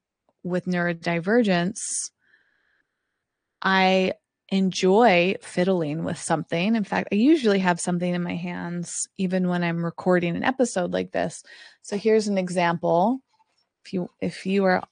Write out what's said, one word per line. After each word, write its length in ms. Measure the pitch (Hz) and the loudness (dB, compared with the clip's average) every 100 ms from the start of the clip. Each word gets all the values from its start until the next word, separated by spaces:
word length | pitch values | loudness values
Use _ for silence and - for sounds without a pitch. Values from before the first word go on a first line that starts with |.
| _ _ _ _ | _ _ _ _
with 220 | 175 180 180 | -4 -4 -2
neurodivergence. 1500 | 180 175 170 175 170 170 240 208 175 175 - - - - _ _ _ _ _ _ _ _ _ _ _ _ _ _ _ | -2 -2 -2 -2 -2 2 2 4 2 0 -4 -8 -8 -10 _ _ _ _ _ _ _ _ _ _ _ _ _ _ _
I 500 | 190 190 185 190 190 - _ _ _ | 0 4 4 4 2 -2 _ _ _
enjoy 840 | 190 190 - 185 202 240 175 180 - | 0 0 2 2 6 6 6 2 -2
fiddling 600 | - - 180 185 151 156 | -6 -2 0 0 -2 -4
with 160 | 170 170 | -6 -6
something. 560 | - 160 - 170 190 226 | -4 -4 -2 -4 0 -2
In 80 | |
fact, 260 | 196 - - | -2 -4 -2
I 40 | 202 | 2
usually 440 | 262 320 226 196 | 4 4 2 2
have 200 | 185 175 | 2 0
something 340 | - 175 180 | -2 -2 -2
in 80 | 175 | -2
my 140 | 175 180 | -4 -6
hands 720 | 175 180 175 175 170 - - - | -8 -8 -8 -8 -8 -10 -10 -6
even 300 | 190 185 180 | -2 0 0
when 160 | 175 | 0
I'm 200 | 170 170 | -2 -2
recording 520 | 170 - 185 180 175 170 | -4 -2 2 2 2 -2
an 80 | |
episode 500 | - - 240 190 175 | -2 -2 -2 -2 -2
like 180 | 185 185 | -4 -4
this. 320 | - 175 - - - - _ | -4 -4 -6 -18 -20 -20 _
So 160 | - 202 | -10 -4
here's 300 | 220 220 208 | 2 2 2
an 100 | 196 | -2
example. 840 | 180 180 170 170 170 170 202 262 - _ _ _ _ _ | -2 0 0 0 0 2 2 0 -6 _ _ _ _ _
If 100 | - | -10
you, 160 | 185 175 _ | -8 -8 _
if 240 | 185 - 190 | -8 -6 -2
you 200 | 196 190 | 0 2
are 180 | 185 - | 0 -4